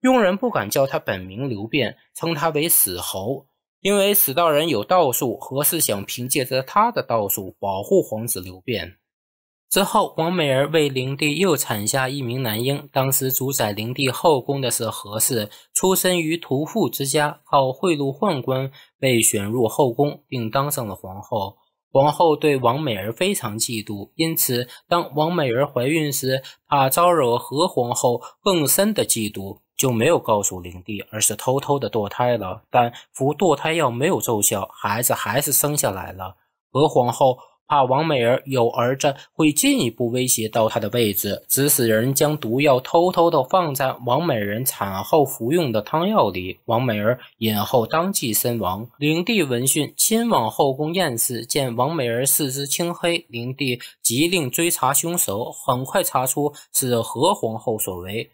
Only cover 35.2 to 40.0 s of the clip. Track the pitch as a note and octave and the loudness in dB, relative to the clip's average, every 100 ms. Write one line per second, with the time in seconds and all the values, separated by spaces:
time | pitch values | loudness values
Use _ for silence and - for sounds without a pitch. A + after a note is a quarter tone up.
35.2 | - A2+ D3 C3 C#3+ D3 B2 F#2+ F2 F2 | -2 -2 0 0 0 0 -2 -4 -10 -12
36.2 | F#2 - _ _ _ B2+ D3+ C#3+ B2 A#2 | -14 -14 _ _ _ 2 4 4 2 4
37.2 | C3+ B2+ - _ _ D3 C3 C3 D#3+ C#3 | 2 2 -8 _ _ 2 4 2 2 2
38.2 | A#2 C3 - C3 A#2 - A#2+ C3+ D3 C#3 | 2 2 0 0 2 2 0 2 0 -2
39.2 | - - D#3 D3 C4+ C4+ C3 - | -12 0 2 4 2 2 0 -2